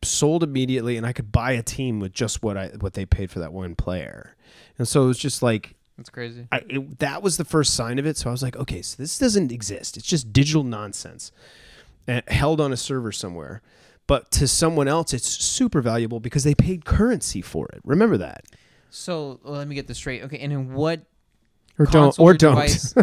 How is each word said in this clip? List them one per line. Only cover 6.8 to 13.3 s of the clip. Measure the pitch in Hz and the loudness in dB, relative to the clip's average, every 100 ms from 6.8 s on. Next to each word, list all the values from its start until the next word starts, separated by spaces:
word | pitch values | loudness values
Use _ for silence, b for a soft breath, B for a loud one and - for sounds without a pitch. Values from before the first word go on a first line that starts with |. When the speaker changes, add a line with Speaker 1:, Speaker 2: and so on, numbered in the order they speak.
| 139 131 | -8 -6
Speaker 1:
that | 143 151 | -4 -2
was | 196 156 | -4 -2
the | 151 | 0
first | 160 139 - | 0 0 0
sign | 117 127 | -2 -2
of | 151 | -4
it. | 147 | -4
So | 120 | -6
I | |
was | 123 | -4
like, | 131 - | -6 -6
"Okay, | 127 92 | -8 -8
so | - - | -10 -10
this | 147 - | -8 0
doesn't | 254 202 143 | 2 2 0
exist. | 120 98 95 - 113 | -4 -10 -10 -12 -12
It's | - | -2
just | 165 113 | -2 2
digital | 113 143 156 | 2 4 2
nonsense, | 127 107 104 - - - - B B B B B B B - | 0 -6 -10 -12 -16 -18 -20 B B B B B B B -4
and | 123 - | -4 0
held | - 143 156 | 0 2 2
on | 143 | 0
a | 123 | -2
server | - 131 113 | -4 -6 -6
somewhere." | - 98 | -8 -10